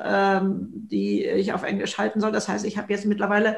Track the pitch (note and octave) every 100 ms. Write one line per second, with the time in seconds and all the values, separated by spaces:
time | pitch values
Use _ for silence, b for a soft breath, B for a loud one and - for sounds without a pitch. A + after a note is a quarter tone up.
0 | - G3 G3 G3 F#3+ F#3 F#3+ G#3 G#3+ G#3
1 | G3+ G3+ G3 F#3+ G3 F#3 - G3 - -
2 | G#3+ G#3+ G#3+ G#3+ G3+ G3+ G#3 G3+ G3+ G3+
3 | G#3 G#3 G3+ G#3 A3